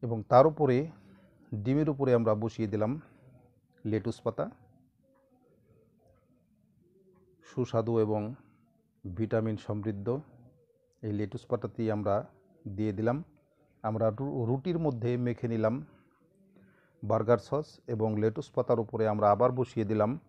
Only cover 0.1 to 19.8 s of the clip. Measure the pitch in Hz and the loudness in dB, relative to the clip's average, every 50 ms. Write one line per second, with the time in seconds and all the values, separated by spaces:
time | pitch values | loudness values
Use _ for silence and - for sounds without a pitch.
0.1 | 117 110 101 _ - 123 139 160 156 - 151 135 127 123 151 165 - - - - | -4 -4 -2 _ 8 8 8 8 6 2 2 2 4 2 2 -2 -8 -18 -20 -20
1.1 | - - - - _ _ - _ - 107 101 117 131 147 156 147 147 135 139 131 | -20 -20 -20 -20 _ _ -16 _ -8 -6 -2 0 2 2 2 0 0 0 2 4
2.1 | 123 120 117 110 107 104 110 113 - - 113 104 101 107 107 107 131 156 - - | 4 4 4 4 2 0 0 -4 -4 -2 -4 -2 0 0 0 0 -2 -4 -8 -16
3.1 | - - - - - - _ - _ _ _ _ _ _ _ 110 104 110 101 117 | -20 -20 -20 -20 -20 -20 _ -20 _ _ _ _ _ _ _ -2 -2 -2 -2 -4
4.1 | 110 - - 113 110 - 147 - - - - - _ _ _ _ _ _ _ _ | -8 -4 -6 -6 -4 -4 -6 -8 -8 -18 -20 -20 _ _ _ _ _ _ _ _
5.1 | _ _ _ _ _ _ _ _ _ _ _ _ _ _ _ _ _ _ _ _ | _ _ _ _ _ _ _ _ _ _ _ _ _ _ _ _ _ _ _ _
6.1 | _ _ _ _ _ _ _ _ _ _ _ _ _ _ _ _ _ _ _ - | _ _ _ _ _ _ _ _ _ _ _ _ _ _ _ _ _ _ _ -20
7.1 | - - - - - _ - - - - 127 120 - 113 110 110 117 113 110 104 | -20 -20 -20 -20 -20 _ -20 -12 -4 -2 -2 0 0 -2 0 2 2 2 2 2
8.1 | 107 107 104 107 135 - - _ _ _ _ _ _ _ _ _ _ _ _ 101 | 2 -2 -2 -4 -8 -12 -18 _ _ _ _ _ _ _ _ _ _ _ _ -12
9.1 | 90 87 110 101 123 113 110 113 107 98 - - 107 107 101 110 107 101 98 107 | -6 -4 -4 0 0 0 0 0 -4 -6 -6 -6 -6 -4 -4 -4 -6 -4 -4 -4
10.1 | 120 143 156 - - - - - _ _ _ _ _ _ _ _ _ _ - 107 | -4 -6 -6 -12 -20 -20 -20 -20 _ _ _ _ _ _ _ _ _ _ -8 -6
11.1 | 104 101 107 98 - 120 - - - 117 - 113 - - 117 110 107 104 104 101 | -4 -4 -4 -6 -6 -12 -6 -4 -4 -2 -2 -6 -6 -4 -2 -2 0 0 0 0
12.1 | 98 104 131 - - _ _ _ _ _ _ - 101 95 107 107 101 95 107 113 | 0 0 -2 -4 -16 _ _ _ _ _ _ -12 -6 -2 -2 -2 -2 0 0 0
13.1 | 123 143 170 - _ _ _ _ _ _ _ _ _ _ - 110 110 110 113 110 | 0 0 -4 -10 _ _ _ _ _ _ _ _ _ _ -6 -4 -2 0 0 0
14.1 | 107 110 135 139 143 139 120 113 123 139 139 185 175 170 165 151 135 117 110 120 | 0 0 -6 -6 -4 -4 -2 0 -2 -2 -2 -4 -4 -2 -2 -2 -2 -2 -2 -2
15.1 | 123 123 123 123 120 - - 120 117 113 110 110 113 135 156 - - - _ _ | -2 0 -2 -2 -4 -4 -4 -4 -2 2 2 0 0 0 -8 -12 -18 -20 _ _
16.1 | _ _ _ _ _ _ _ _ _ _ - _ _ _ _ _ _ _ - 104 | _ _ _ _ _ _ _ _ _ _ -20 _ _ _ _ _ _ _ -4 -2
17.1 | 107 113 110 104 120 113 - - - 143 151 - - - _ - 120 107 110 110 | 0 0 4 4 2 2 2 -4 -4 -4 -4 -6 -14 -20 _ -8 -4 -2 0 0
18.1 | 107 104 104 113 107 - 147 - _ - 123 - 123 113 113 107 - 110 110 110 | 0 2 0 0 0 -2 -12 -6 _ -4 0 2 2 0 0 -4 -2 -2 0 0
19.1 | 104 104 104 104 104 101 120 127 127 123 127 - - - | 2 4 6 4 6 6 4 2 2 2 -2 -4 -2 -4